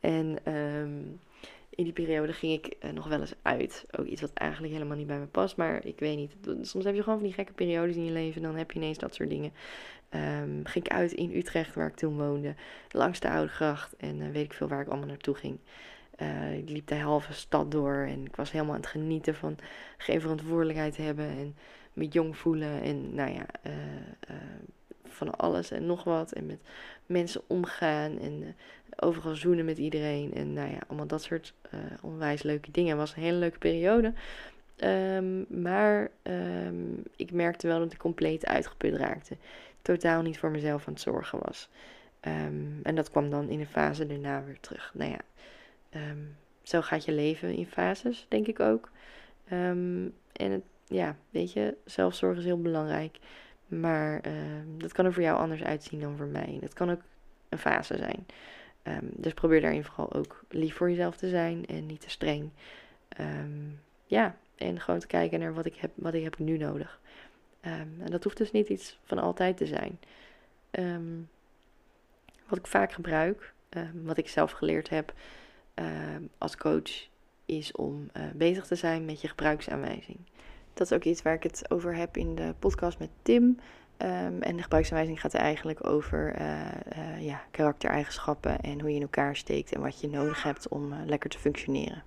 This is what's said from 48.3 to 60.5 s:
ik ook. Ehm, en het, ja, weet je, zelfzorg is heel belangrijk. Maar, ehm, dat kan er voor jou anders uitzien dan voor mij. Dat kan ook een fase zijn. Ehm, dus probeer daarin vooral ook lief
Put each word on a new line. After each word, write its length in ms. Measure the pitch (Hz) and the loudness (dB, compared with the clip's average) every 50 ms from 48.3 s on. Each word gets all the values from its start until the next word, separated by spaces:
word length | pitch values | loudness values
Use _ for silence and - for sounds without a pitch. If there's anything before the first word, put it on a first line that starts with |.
| - 214 214 | 2 2 2
ik 140 | 220 220 - | 2 2 4
ook. 300 | 240 220 226 226 - - - - - - - - - - - - - | 6 6 6 4 2 -6 -20 -20 -20 -20 -20 -20 -20 -20 -20 -20 -10
Ehm, 640 | - 185 180 180 180 180 180 180 180 175 180 185 - - - _ _ - | -4 -2 0 0 2 2 0 0 0 0 -2 -2 -4 -6 -10 _ _ -6
en 180 | - - 196 | -2 0 0
het, 120 | - 185 190 - _ _ _ | 0 -2 -4 -8 _ _ _
ja, 300 | - - 185 175 160 147 147 - _ | -2 0 0 0 0 -2 -6 -14 _
weet 220 | - 165 175 180 180 | 0 0 0 0 2
je, 240 | 214 208 214 - - - | 0 0 0 0 -4 -12
zelfzorg 540 | - - - 190 180 180 - - 185 180 175 | -8 2 2 2 4 4 2 2 2 2 2
is 60 | 170 | 2
heel 160 | 180 175 170 | 0 2 2
belangrijk. 580 | 170 170 165 156 156 151 156 156 156 156 - - - - - - - - - _ _ | 2 2 2 2 0 0 0 0 -2 -4 -8 -14 -20 -20 -20 -20 -20 -20 -20 _ _
Maar, 540 | _ 170 165 165 165 160 156 151 151 151 151 | _ -4 0 2 2 2 2 2 0 -2 -2
ehm, 580 | - - 156 151 151 151 151 151 151 160 156 160 | -4 -6 -6 -6 -6 -6 -8 -8 -10 -10 -10 -8
dat 140 | 165 165 - | -8 -4 4
kan 120 | - 185 | 4 6
er 80 | 185 175 | 6 6
voor 100 | 180 175 | 4 4
jou 160 | 160 160 - | 6 6 4
anders 240 | 160 160 160 156 - | 4 2 0 -2 0
uitzien 380 | - 151 151 - - - 151 | -2 -2 -2 -4 -8 -6 -6
dan 160 | 147 147 147 | -4 -4 -4
voor 100 | 147 147 | -4 -6
mij. 320 | 143 147 147 151 - 147 - | -4 -4 -4 -4 -4 -6 -6
Dat 120 | - - - | -8 -8 -2
kan 180 | - 175 175 | 0 2 2
ook 100 | 175 175 - - - - - - - _ _ _ | 2 0 -2 -16 -20 -20 -20 -20 -20 _ _ _
een 100 | - 151 | -8 0
fase 380 | - - - - - - - | 2 4 4 4 2 0 -4
zijn. 300 | - - - - - 185 - - - - - - - - - - _ - | -2 -2 -2 -4 -4 -6 -12 -18 -20 -18 -18 -18 -18 -20 -20 -20 _ -6
Ehm, 220 | - - - - - - | -6 -4 -4 -4 -6 -8
dus 220 | - - 160 160 | -4 -4 -4 -2
probeer 260 | - - 165 160 156 | 2 6 8 8 10
daarin 240 | 156 160 156 151 147 | 8 8 2 2 -2
vooral 280 | 147 - - - - - | -4 -4 -4 -4 -2 0
ook 320 | - 147 - - - - | -2 -2 -2 -6 -20 -18
lief 260 | _ | _